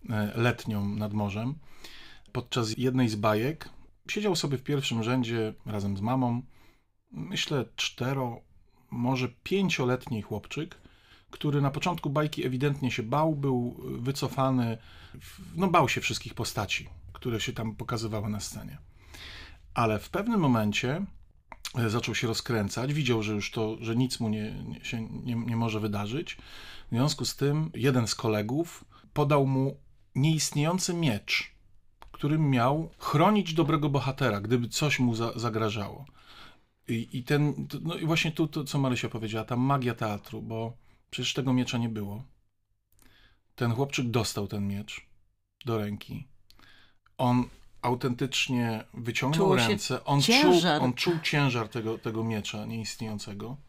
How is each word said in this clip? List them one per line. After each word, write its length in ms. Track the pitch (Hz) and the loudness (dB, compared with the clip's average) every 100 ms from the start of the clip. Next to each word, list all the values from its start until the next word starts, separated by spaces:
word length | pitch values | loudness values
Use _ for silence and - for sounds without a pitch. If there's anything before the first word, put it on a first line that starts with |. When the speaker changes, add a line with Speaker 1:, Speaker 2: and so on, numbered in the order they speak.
| - | -2
Speaker 1:
e, 220 | 110 104 | -2 -2
letnią 540 | 120 120 117 - 104 101 | 2 2 2 -2 -2 -2
nad 240 | 104 107 | -2 -2
morzem. 420 | 107 104 98 120 151 - - - - - - - | -2 -2 -2 -4 -6 -12 -18 -16 -16 -18 -20 -8
Podczas 460 | 127 123 127 113 110 | -8 -4 -2 -2 0
jednej 300 | 127 131 123 | 2 4 2
z 80 | 107 | 4
bajek 520 | 110 107 123 160 - - - - - | 2 4 2 -2 -10 -16 -20 -20 -6
siedział 280 | 208 208 170 | -2 2 2
sobie 220 | 151 131 | 0 -2
w 40 | |
pierwszym 400 | - 143 139 113 | 0 0 0 0
rzędzie 520 | 110 127 117 117 110 - - | 2 2 2 0 -2 -4 -6
razem 300 | 104 101 95 | -4 -2 -2
z 40 | |
mamą, 420 | 107 131 127 117 139 - - _ _ _ _ | 0 0 0 -2 -6 -20 -20 _ _ _ _
myślę, 520 | - 160 202 - 147 110 - | -12 -6 -4 -2 -2 -2 -4
cztero, 640 | - - 123 135 127 113 - - - _ _ | -6 -2 -2 0 -2 -6 -14 -20 -20 _ _
może 380 | 120 120 131 127 - | -2 0 2 0 -6
pięcioletni 800 | - 190 190 - 127 127 - 113 | -2 2 2 2 2 2 -2 -6
chłopczyk, 540 | 101 107 - - 110 - - - - - _ | -4 -6 -6 -8 -8 -12 -20 -20 -20 -20 _
który 300 | - 151 143 | -4 0 4
na 100 | 139 | 2
początku 400 | 143 180 165 156 | 2 -2 0 0
bajki 360 | 147 151 147 127 | 0 0 0 -2
ewidentnie 440 | 127 143 139 127 | 2 0 2 -2
się 120 | 120 | -2
bał, 320 | 110 139 160 | 0 2 2
był 420 | 151 139 127 120 - 131 127 | 2 2 2 0 -6 -8 -4
wycofany, 800 | 120 139 135 - 131 131 120 110 - - - - | -4 -2 -2 2 2 4 2 -2 -8 -20 -18 -18
w-, 360 | - - - 160 | -18 -16 -12 -2
no, 120 | 190 | 4
bał 200 | 175 131 | 6 6
się 120 | - | 2
wszystkich 340 | - 110 - | -2 -4 -6
postaci, 540 | - 113 - 98 - - - - | -6 -4 -2 -2 -4 -6 -16 -16
które 280 | - 127 113 | -8 -4 -2
się 120 | 117 | -2
tam 220 | 120 113 104 | -4 -6 -6
pokazywały 520 | 117 120 110 107 107 | -4 -4 -2 -4 -2
na 120 | 104 | -4
scenie. 380 | - - 104 69 - - - - - - - - - | -6 -10 -12 -14 -18 -20 -20 -18 -16 -16 -16 -18 -8
Ale 240 | - 113 107 | 0 2 0
w 120 | - | -2
pewnym 300 | 175 214 226 | -4 0 2
momencie, 640 | 151 117 107 104 123 156 196 - - - _ - - | 4 4 4 0 0 -2 -4 -10 -20 -20 _ -14 -8
e, 160 | - 113 | -2 0
zaczął 240 | 113 113 | 0 -2
się 120 | 110 117 | -2 0
rozkręcać, 680 | 113 - 113 98 - 131 | -2 0 0 0 -2 -2
widział, 280 | 147 127 113 | 0 2 2
że 100 | 107 | 2
już 180 | 104 98 | -2 -2
to, 260 | 120 110 110 | -2 -2 -2
że 160 | 113 113 | -2 2
nic 240 | 127 - | 2 0
mu 80 | 113 | -2
nie, 240 | 107 107 101 | 0 -4 -6
nie, 200 | 110 - | -10 -10
się 160 | - 117 | -8 -6
nie, 340 | 110 - 123 | -6 -8 -4
nie 220 | 117 117 113 | -4 -2 0
może 240 | 113 107 | 0 0
wydarzyć. 560 | 107 104 104 131 180 - - - - - - | -2 -2 -4 -4 -6 -12 -16 -18 -16 -16 -4
W 40 | |
związku 340 | 113 143 - | 2 2 0
z 120 | 123 - | -4 0
tym 340 | 139 151 160 | 0 2 -2
jeden 320 | - 127 127 110 | 0 2 4 2
z 80 | |
kolegów 680 | - 117 107 104 139 170 - - - - | 0 0 2 0 -2 -4 -8 -20 -20 -8
podał 340 | - 147 147 135 | 0 4 4 4
mu 300 | 135 135 - - - _ | 2 0 -4 -18 -20 _
nieistniejący 800 | - 151 156 - 147 151 185 - | 0 2 2 0 2 2 2 0
miecz, 600 | 170 165 104 - - - - - - - _ - | 2 2 0 0 -2 -2 -14 -20 -20 -20 _ -20
którym 380 | - 147 156 151 | -4 0 4 4
miał 400 | 127 120 151 160 - | 4 4 2 -2 -8
chronić 560 | - 147 180 214 170 | 0 6 6 6 2
dobrego 340 | 160 151 156 147 | 2 4 4 2
bohatera, 520 | 139 123 135 131 101 | 0 0 0 0 2
gdyby 280 | 104 123 117 | 2 2 2
coś 320 | - 147 - | 0 2 4
mu 140 | 123 | 2
za-, 180 | 113 113 113 | 2 -2 -2
zagrażało. 680 | 117 110 110 104 101 - 139 - - - - - _ _ - | -2 2 0 0 -6 -8 -16 -20 -20 -20 -20 -20 _ _ -4
I, 200 | 113 117 | -4 -2
i 120 | 135 | -8
ten, 420 | 120 147 147 143 135 | 0 2 4 0 -6
to, 120 | 147 | -6
no 140 | 160 170 | -4 -2
i 100 | 156 | 0
właśnie 260 | 165 170 | 2 2
tu, 140 | - 160 | 0 0
to, 180 | 160 | 0
co 140 | 135 143 | -2 0
Marysia 300 | 135 123 110 | 2 0 -2
powiedziała, 360 | 113 110 110 | -4 -4 -4
ta 120 | 110 123 | -2 0
magia 380 | 131 139 123 | 2 2 0
teatru, 480 | 113 110 104 - 110 | -2 -4 -4 -8 -12
bo 340 | 110 113 113 120 - _ _ | -8 -6 -6 -8 -20 _ _
przecież 240 | - 123 | -6 -2
tego 180 | - 131 | 0 2
miecza 260 | 127 123 120 | 2 2 0
nie 100 | 117 | -2
było. 340 | 107 101 101 139 _ _ _ _ _ _ _ - - - _ _ - | -2 -6 -8 -12 _ _ _ _ _ _ _ -20 -20 -20 _ _ -2
Ten 160 | 120 | 0
chłopczyk 380 | 113 139 - 123 | 2 0 0 0
dostał 360 | 120 104 - 101 | 0 0 -2 -4
ten 220 | 104 101 | -2 -2
miecz 380 | 101 104 - - - _ _ _ _ | -4 -8 -14 -16 -20 _ _ _ _
do 140 | - 113 | -2 -2
ręki. 480 | 104 101 - 156 - - - - - - - _ _ - | -2 -6 -8 -12 -12 -20 -20 -20 -20 -20 -20 _ _ -2
On 260 | 127 123 123 - - - | 2 4 2 -6 -20 -4
autentycznie 1000 | 123 127 135 120 135 - - 123 117 110 - | -2 0 0 0 -2 0 0 2 0 -2 -6
wyciągnął 520 | - 120 113 135 160 190 | -8 -4 -2 0 4 4
Speaker 2:
Czuło 120 | 190 | 6
się 100 | 117 | 4
Speaker 1:
ręce. 360 | 104 - 127 | 2 0 -4
On 180 | - 143 | 2 4
czuł, 120 | 139 | 6
Speaker 2:
ciężar. 480 | 247 302 247 175 147 | 8 8 8 6 4
Speaker 1:
on 100 | 127 | 2
czuł 200 | 123 185 165 | 2 0 0
ciężar 460 | - 151 139 120 107 | 0 2 4 2 -2
tego, 300 | 127 110 - | -4 -4 -4
tego 260 | 120 110 | -4 -2
miecza 420 | 113 110 101 107 107 | -2 -2 -4 -8 -8
nieistniejącego 880 | 113 107 - 110 104 - 101 110 143 | -6 -8 -8 -6 -6 -8 -10 -10 -10